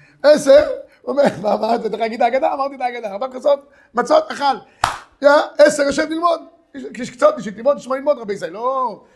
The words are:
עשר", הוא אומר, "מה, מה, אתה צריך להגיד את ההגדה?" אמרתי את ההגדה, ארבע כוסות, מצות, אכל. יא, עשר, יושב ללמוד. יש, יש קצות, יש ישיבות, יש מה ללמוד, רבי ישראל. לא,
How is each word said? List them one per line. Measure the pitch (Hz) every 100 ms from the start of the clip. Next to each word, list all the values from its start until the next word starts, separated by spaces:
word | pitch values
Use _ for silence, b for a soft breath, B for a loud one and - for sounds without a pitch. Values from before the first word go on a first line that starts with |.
| b b
עשר", | 285 302 269 285 294 - - b
הוא | -
אומר, | 269 285 -
"מה, | 208 214
מה, | 220 233
אתה | 220
צריך | 202
להגיד | 226 226
את | 240
ההגדה?" | 262 -
אמרתי | 285 277 269
את |
ההגדה, | 254 240 220
ארבע | 202 262
כוסות, | 254 247 285 - b b
מצות, | 220 220 302 -
אכל. | 233 277 202 - B B B B -
יא, | 285 302 - -
עשר, | 294 294
יושב | 277 277 311
ללמוד. | 320 349 330 277 _ _ 277
יש, | 320 -
יש | 254
קצות, | - 294 302
יש | 196
ישיבות, | 196 240 285
יש | 240
מה | 269
ללמוד, | 285 254
רבי | 208
ישראל. | 196 170
לא, | 190 247 269 247 190 _